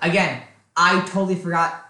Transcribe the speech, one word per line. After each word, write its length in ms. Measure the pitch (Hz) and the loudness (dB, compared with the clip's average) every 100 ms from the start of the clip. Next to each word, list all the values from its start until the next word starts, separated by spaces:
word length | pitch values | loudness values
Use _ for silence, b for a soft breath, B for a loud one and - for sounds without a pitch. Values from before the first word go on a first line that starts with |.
Again, 400 | 170 190 170 127 - _ _ - | 0 2 0 -4 -12 _ _ 2
I 240 | 180 185 | 2 2
totally 320 | 180 190 190 180 | 0 -2 0 -2
forgot 500 | 175 165 160 - | -2 0 0 -2